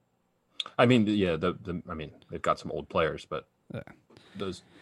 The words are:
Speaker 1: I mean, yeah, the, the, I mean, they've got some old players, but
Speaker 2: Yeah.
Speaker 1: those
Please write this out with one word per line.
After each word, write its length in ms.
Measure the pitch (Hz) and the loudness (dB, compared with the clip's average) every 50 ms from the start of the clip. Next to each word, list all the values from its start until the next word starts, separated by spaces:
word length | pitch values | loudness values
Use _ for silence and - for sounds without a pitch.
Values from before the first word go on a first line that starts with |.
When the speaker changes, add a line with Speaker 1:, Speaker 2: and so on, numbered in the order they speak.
| _ _ _ _ _ _ _ _ _ _ _ - - - - | _ _ _ _ _ _ _ _ _ _ _ -12 -12 -6 2
Speaker 1:
I 80 | - 127 | 4 6
mean, 220 | 120 127 117 104 | 6 6 6 6
yeah, 300 | 104 107 104 95 87 82 | 4 4 4 4 2 2
the, 160 | 78 92 90 78 - - | 2 0 0 0 -2 -8
the, 180 | 90 85 82 - 90 | -8 -8 -8 -8 -8
I 40 | 85 | -10
mean, 180 | 78 76 76 - - - - | -10 -10 -12 -12 -20 -18 -14
they've 120 | 87 82 | -12 -4
got 180 | - 82 78 - | -2 -2 -2 -2
some 100 | - 82 | -4 -8
old 180 | 80 73 73 - | -8 -8 -8 -2
players, 360 | - 90 80 73 73 - - - | 0 2 2 2 0 -6 -10 -8
but 180 | 78 67 - _ _ _ _ - - | -10 -10 -10 _ _ _ _ -12 -12
Speaker 2:
Yeah. 80 | - - - - _ _ _ - - - - - | -12 -12 -14 -20 _ _ _ -20 -20 -20 -18 -10
Speaker 1:
those 260 | 98 101 95 90 - _ _ _ - | -8 -8 -8 -8 -10 _ _ _ -20